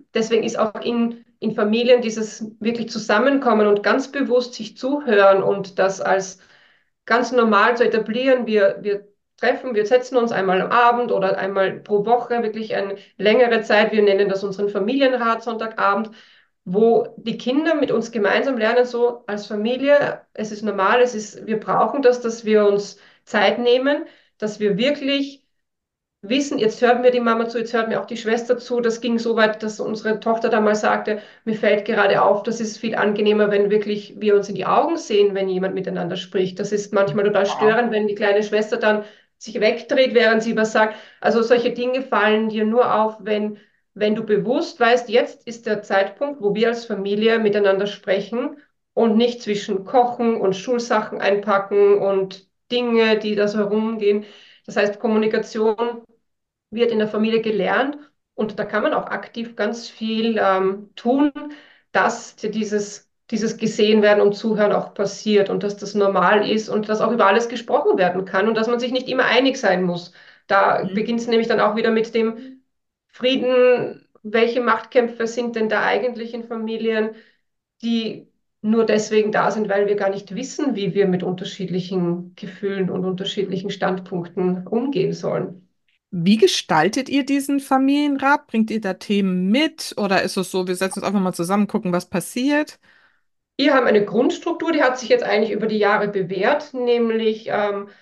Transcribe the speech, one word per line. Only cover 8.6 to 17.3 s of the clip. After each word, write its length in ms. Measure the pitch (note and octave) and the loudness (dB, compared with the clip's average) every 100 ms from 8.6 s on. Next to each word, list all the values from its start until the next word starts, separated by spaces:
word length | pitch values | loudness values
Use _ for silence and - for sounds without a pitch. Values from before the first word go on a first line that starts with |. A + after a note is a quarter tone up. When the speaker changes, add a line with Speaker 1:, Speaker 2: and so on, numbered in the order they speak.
| G3 - | 2 0
Speaker 1:
wir 280 | G#3 G3+ - _ _ - | -6 -6 -8 _ _ -6
treffen, 360 | A#3+ C4+ C4 | -2 -2 -2
wir 120 | G#3+ G#3 | -2 2
setzen 300 | B3 B3 C4 | 2 2 0
uns 160 | A3+ | 0
einmal 280 | G3 F#3+ F#3 | 0 0 0
am 80 | - | 2
Abend 400 | A#3 A#3+ A#3+ A#3+ | 4 4 2 0
oder 240 | G3 F#3+ G3 | 0 0 -2
einmal 420 | G3 G3 F#3 - | -2 0 -2 -2
pro 260 | - G#3 G3+ | -2 -2 2
Woche, 360 | A#3+ A#3+ A#3+ | 0 0 -4
wirklich 320 | G#3+ A3 A3 - | -4 -6 -6 -4
eine 200 | G3 G3+ - - | -6 -8 -14 -2
längere 440 | G3+ A#3+ A#3+ A3+ | 2 4 4 2
Zeit. 300 | G#3+ G#3 G#3+ | 2 2 4
Wir 100 | G#3+ | 4
nennen 260 | G#3 G3 G3 | 4 4 2
das 160 | G3 | 0
unseren 240 | G3+ F#3+ G3+ | -4 -4 -4
Familienrat 760 | G#3 G3+ C#4 C4 B3 A#3 A3+ | -2 -2 2 2 2 0 -2
Sonntagabend, 680 | A#3+ A3 A3 - G3 G3+ A3 - - _ _ _ | -4 -8 -8 -2 0 0 -4 -10 -20 _ _ _
wo 440 | - F#3 A3+ A3+ - - | -4 2 4 4 0 -8
die 220 | A3+ | -10